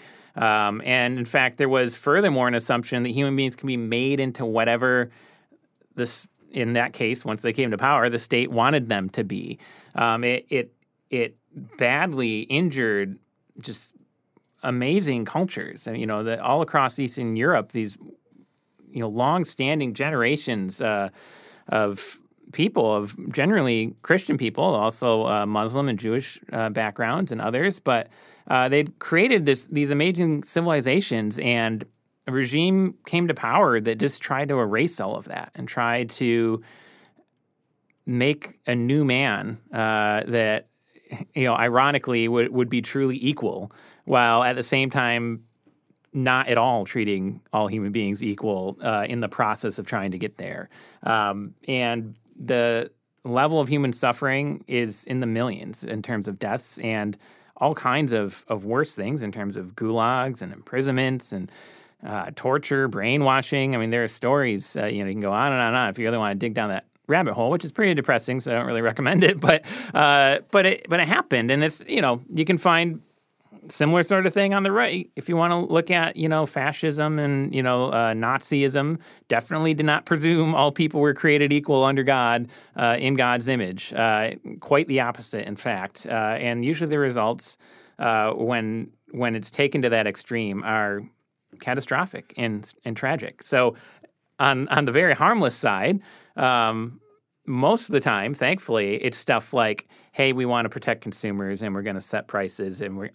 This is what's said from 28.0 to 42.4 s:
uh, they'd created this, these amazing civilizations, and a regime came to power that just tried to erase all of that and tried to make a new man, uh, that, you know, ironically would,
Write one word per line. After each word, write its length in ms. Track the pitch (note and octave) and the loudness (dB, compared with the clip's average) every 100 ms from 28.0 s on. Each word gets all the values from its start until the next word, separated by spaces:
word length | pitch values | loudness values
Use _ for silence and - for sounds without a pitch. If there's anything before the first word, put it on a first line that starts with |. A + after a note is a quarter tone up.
| - - - - - | -2 -12 -20 -20 -2
uh, 200 | C3 B2+ | 0 4
they'd 300 | C#3+ D3 - | 2 0 -6
created 480 | - E3 A#3+ A3 C#3+ | -2 2 4 4 4
this, 200 | B2+ - | 0 0
these 240 | D3+ C#3+ | -2 0
amazing 520 | C#3+ F3 F3 E3+ D3 | 2 2 2 0 0
civilizations, 960 | - E3+ E3+ D3+ B2+ E3 G3 A#2 G#2+ A2+ | -2 -2 0 2 2 2 2 -2 -2 -2
and 460 | A#2+ A#2+ A2+ A2 - _ _ _ - | 0 2 2 -2 -6 _ _ _ -4
a 60 | |
regime 640 | C3+ B2 C#3+ F3 F#3+ F#3+ - - | -2 0 0 2 4 2 -2 -4
came 220 | E3+ E3+ | -2 0
to 60 | |
power 460 | C#3+ A#2 D3 F3 A#2 | -2 0 4 4 4
that 160 | A2 A2 | 0 0
just 240 | C#3+ - | -2 -2
tried 260 | - C3+ D3 | -4 -2 0
to 100 | C3+ | 0
erase 400 | A2 A2 E3 - | 0 0 0 -2
all 140 | G2 G2+ | -6 -6
of 100 | - | -8
that 240 | - - | -12 -12
and 140 | - B2 | -12 -10
tried 420 | - A#2 A#2+ A#2 | -4 -2 0 -4
to 520 | - B2 A#2 A2+ A2+ - - - - _ _ _ _ _ _ _ _ _ _ | -2 0 2 2 -2 -6 -20 -20 -20 _ _ _ _ _ _ _ _ _ _
make 540 | - B2 C3 D3+ - - - | -4 2 2 0 -4 -10 -4
a 80 | |
new 300 | B2 A#2+ C#3+ | 0 2 4
man, 540 | C#3+ B2+ C#3 G2+ G#2 A2+ - | 4 2 2 0 -4 -10 -8
uh, 500 | A#2 A2 A2 G#2 G#2+ A2+ | -2 0 2 2 0 0
that, 400 | A#2 A2 A2 - _ _ _ _ - - | 0 2 0 -4 _ _ _ _ -14 -10
you 100 | D#3 | -2
know, 100 | B2 | 0
ironically 720 | A#2 A#2 A#2+ C#3 C#3+ - A#2+ A2+ | 2 2 4 4 2 0 0 2
would, 200 | A#2+ | 2